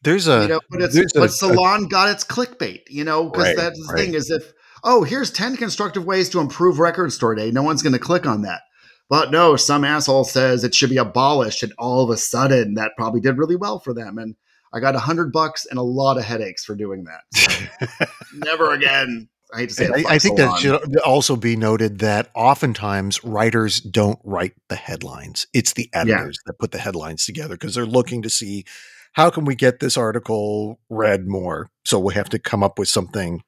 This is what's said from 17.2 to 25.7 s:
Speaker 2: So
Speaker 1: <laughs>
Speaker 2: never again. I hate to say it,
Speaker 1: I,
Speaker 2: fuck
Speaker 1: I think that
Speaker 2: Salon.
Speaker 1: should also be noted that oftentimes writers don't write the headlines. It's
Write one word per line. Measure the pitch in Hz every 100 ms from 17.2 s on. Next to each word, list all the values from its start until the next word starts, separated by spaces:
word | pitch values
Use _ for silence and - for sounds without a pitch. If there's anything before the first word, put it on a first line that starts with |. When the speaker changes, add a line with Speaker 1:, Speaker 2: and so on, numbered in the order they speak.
| _ - - 95 95 - 123 -
Speaker 2:
So | - -
Speaker 1:
<laughs> | -
Speaker 2:
never | 143 143 160 156
again. | 143 139 139 131 117 110 _ _
I | 117
hate | 120
to |
say | 104 -
it, |
Speaker 1:
I, | 127
Speaker 2:
fuck | 160
Speaker 1:
I | 156
think | 196 208
that | 135 90
Speaker 2:
Salon. | 143 139
Speaker 1:
should | 139 143
also | - 135 -
be | 127 117 113
noted | 110 110 110 101
that | 110 104 -
oftentimes | - 120 143 143 107 104 98 98 -
writers | 120 107 113 117 110 95
don't | 107 101 104 110
write | - 95 92 _ _
the | 90
headlines. | - 85 87 69 71 113 -
It's | 135 -